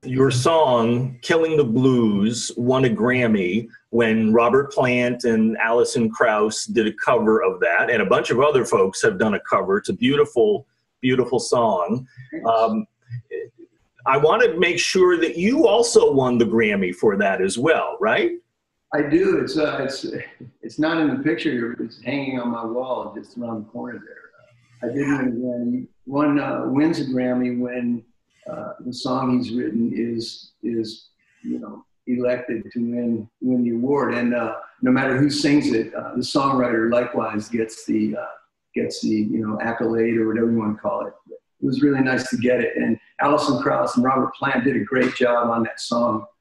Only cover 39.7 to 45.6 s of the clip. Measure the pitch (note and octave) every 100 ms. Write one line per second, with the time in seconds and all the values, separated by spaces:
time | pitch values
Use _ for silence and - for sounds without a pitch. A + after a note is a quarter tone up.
39.7 | A#2 A2+ A#2 A2+ A2+ A2 A2 A#2 A2+ G#2+
40.7 | G#2 G#2 - G2+ - _ - _ _ C#3
41.7 | B2+ C#3+ C3+ C3 B2+ - A#2 A#2+ B2 A2+
42.7 | - A#2+ A2+ _ - C#3+ D3 D3 B2+ D3
43.7 | - - B2 B2+ C3 B2+ - C3+ C3 B2
44.7 | B2 G#2 C3 B2+ - B2 A#2+ A#2 A#2